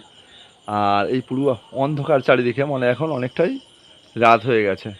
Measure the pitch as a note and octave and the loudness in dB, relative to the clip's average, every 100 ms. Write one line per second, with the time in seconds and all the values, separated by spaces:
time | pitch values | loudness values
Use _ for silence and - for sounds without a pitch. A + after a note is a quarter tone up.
0 | - - - - - _ - G#2 G2+ G2+ | -6 -20 -20 -20 -20 _ -6 -2 2 2
1 | F#2 B2+ - C3 C#3 A#2+ - A#2+ C#3 D3 | 0 -4 -4 -2 -2 -2 -6 -4 -4 -2
2 | C#3 C#3+ B2 B2+ B2 A#2+ C#3+ C3+ B2 A#2+ | 0 0 2 2 2 -2 -4 -2 -2 0
3 | D#3+ C3+ B2+ - F3 C4+ - _ _ - | -2 -4 -4 -2 -2 -2 -12 _ _ -20
4 | _ A2+ A2+ A#2 A#2 A2+ G2+ F#2+ A2+ | _ 2 4 4 4 0 0 -2 -8